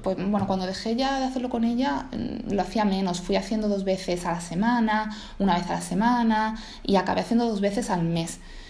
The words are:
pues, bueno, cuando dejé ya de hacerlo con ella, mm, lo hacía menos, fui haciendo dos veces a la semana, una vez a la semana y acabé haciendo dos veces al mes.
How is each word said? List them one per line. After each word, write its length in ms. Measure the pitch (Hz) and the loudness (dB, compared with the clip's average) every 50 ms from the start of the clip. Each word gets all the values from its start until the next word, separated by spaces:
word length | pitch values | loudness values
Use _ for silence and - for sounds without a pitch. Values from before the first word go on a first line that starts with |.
| - | -4
pues, 140 | 190 190 | -2 -2
bueno, 280 | - 180 196 208 202 196 | -2 0 0 0 0 2
cuando 200 | 196 190 190 185 | 0 0 0 -2
dejé 300 | 185 190 - - 220 226 | -4 -4 -4 -2 -2 0
ya 240 | 240 269 269 277 269 | 0 0 0 0 0
de 60 | 262 | -2
hacerlo 240 | 262 262 254 240 247 | -2 -2 -4 -4 -2
con 140 | 254 233 226 | 0 0 0
ella, 440 | 233 240 240 269 285 277 - - - | 2 2 2 0 0 0 -2 -4 -6
mm, 420 | - - - - - - - - 202 | -6 -6 -6 -6 -6 -6 -4 -2 0
lo 80 | 196 | 0
hacía 240 | 180 - - 226 208 | 0 0 0 2 2
menos, 360 | 202 190 190 190 180 175 - | 2 2 2 0 0 -2 -2
fui 140 | - - 196 | -2 0 0
haciendo 340 | 190 196 - 226 214 214 208 | 0 0 0 -2 0 0 0
dos 140 | 202 196 190 | 0 0 2
veces 420 | 190 185 185 - - 175 175 180 | 0 0 0 0 -2 -2 -2 -2
a 80 | 180 170 | -2 -2
la 80 | 170 | -4
semana, 760 | - - 165 175 214 240 247 240 220 214 214 214 220 214 - - - - - - | -4 -4 0 2 2 4 4 4 4 4 2 2 0 -2 -6 -10 -12 -10 -4 0
una 160 | 196 196 175 | 2 4 4
vez 120 | 175 175 | 2 2
a 80 | - 170 | 0 -4
la 60 | 170 | -4
semana 760 | - - 180 190 220 240 247 240 233 226 220 214 220 220 220 - - - - - - | -4 -2 0 2 4 4 4 4 4 2 2 2 2 0 -2 -6 -10 -14 -14 -6 0
y 120 | - 196 | 2 4
acabé 240 | 185 180 185 180 185 | 4 4 2 0 0
haciendo 260 | 185 - 233 233 240 | 0 2 2 2 2
dos 140 | 233 220 202 | 2 2 2
veces 280 | 202 202 196 247 - - | 0 0 0 0 -2 0
al 140 | 190 175 165 | 0 0 2
mes. 360 | 165 170 165 165 170 - - - - - - - - | 2 0 0 -2 -4 -6 -12 -14 -16 -16 -16 -16 -18